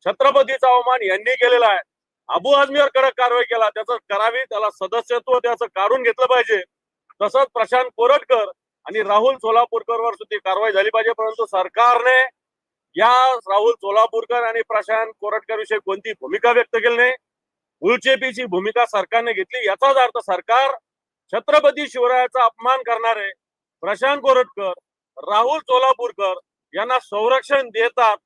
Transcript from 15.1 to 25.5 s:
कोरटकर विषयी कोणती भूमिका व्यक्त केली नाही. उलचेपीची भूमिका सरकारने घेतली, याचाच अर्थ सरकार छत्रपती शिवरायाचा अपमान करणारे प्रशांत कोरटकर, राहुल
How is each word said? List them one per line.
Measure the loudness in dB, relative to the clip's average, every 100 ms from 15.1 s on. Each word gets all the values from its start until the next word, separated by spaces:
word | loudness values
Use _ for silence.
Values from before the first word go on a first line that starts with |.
| -8
कोरटकर | -6 -6 -6 -8
विषयी | -4 -6
कोणती | -4 -8 -8
भूमिका | -12 -8 -2 2
व्यक्त | 2 0 0
केली | 0 2
नाही. | 0 0 _ _ _ _ _ _
उलचेपीची | -2 0 2 0 0 -8
भूमिका | -6 -4 -2 -2 0
सरकारने | -2 -2 -2 -2
घेतली, | -6 -6 -6 -4
याचाच | 0 2 2
अर्थ | 2 -2
सरकार | -6 -6 0 0 0 -4 _ _ _ _ _
छत्रपती | -8 0 2 2 0 -8
शिवरायाचा | -2 0 2 0 0
अपमान | 0 _ -2 -2
करणारे | -2 -2 -2 -2 -4 -12 _ _ _ _
प्रशांत | -8 -2 -2 0
कोरटकर, | 2 2 2 -4 -6 -8 _ _ _ -18
राहुल | -4 0 0